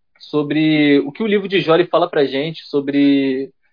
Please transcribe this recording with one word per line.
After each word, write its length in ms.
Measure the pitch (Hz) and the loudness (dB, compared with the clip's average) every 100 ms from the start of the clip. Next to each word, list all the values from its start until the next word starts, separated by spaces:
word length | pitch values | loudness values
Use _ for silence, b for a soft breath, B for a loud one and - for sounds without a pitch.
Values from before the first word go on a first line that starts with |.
| _ _ | _ _
sobre 800 | - 147 147 151 156 156 147 139 | -6 -4 -2 0 0 2 4 4
o 100 | 139 | 2
que 140 | 139 | -4
o 20 | 220 | -2
livro 220 | 202 196 | -2 0
de 120 | 190 | -2
Jó 140 | 160 | 2
ele 120 | 165 165 | 2 2
fala 220 | 165 175 | 0 0
pra 160 | 160 | 0
gente, 400 | 139 135 160 160 - | -2 -2 -6 -10 -6
sobre, 840 | 143 139 143 143 139 135 131 135 _ _ | -6 -2 2 2 2 0 -4 -8 _ _